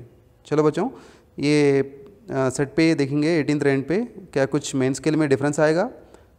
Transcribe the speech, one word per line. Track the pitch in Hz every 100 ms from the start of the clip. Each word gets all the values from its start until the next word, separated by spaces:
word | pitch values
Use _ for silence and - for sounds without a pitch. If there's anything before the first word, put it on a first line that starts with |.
| - _ _ _ -
चलो | 151
बच्चों, | 151 156 247 - - - _ -
ये, | 143 147 143 139
अ, | 135 - - - - 135 131
सेट | 127 135 -
पे | 160 147
देखेंगे | 135 147 151 170
एटीन्थ | 143 147
लाइन | 143 135
पे | 131 190 240
क्या | - 190 139 135
कुछ | 147 - 135
मेन | 131
स्केल | 139 156 156
में | 151
डिफरेंस | 131 147 147
आएगा, | 156 165 247 - - - _